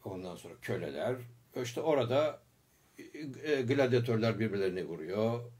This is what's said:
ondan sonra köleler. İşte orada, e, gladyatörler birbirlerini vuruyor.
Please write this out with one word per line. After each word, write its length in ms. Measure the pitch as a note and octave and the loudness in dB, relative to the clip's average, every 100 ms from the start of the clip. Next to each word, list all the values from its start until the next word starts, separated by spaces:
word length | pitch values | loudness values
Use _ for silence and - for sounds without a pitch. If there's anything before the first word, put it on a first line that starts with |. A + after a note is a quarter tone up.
ondan 320 | G#2 F#2 F2+ E2+ | -10 -8 -8 -10
sonra 180 | E2+ - | -14 -12
köleler. 540 | - F#2+ D#2 C#2 A2 B2 - - _ C3 | -6 -4 -4 -4 -4 -4 -8 -20 _ -6
İşte 180 | A#2+ - | -6 -2
orada, 600 | D#3 C#3 A#2 C3+ D3+ - _ _ _ _ _ - - - D3 B2 | 2 2 4 2 2 -2 _ _ _ _ _ -20 -16 -12 -10 -6
e, 180 | D3+ C#3 | 0 2
gladyatörler 800 | A#2+ C#3 B2 A#2+ A#2 A2 A2+ G2+ | 2 4 4 4 4 4 2 2
birbirlerini 440 | A2 G2 F#2+ F2+ | 0 2 0 0
vuruyor. 680 | D#2 E2 D#2 G2+ A2+ A#2+ A#2+ | -4 -6 -2 2 2 0 -6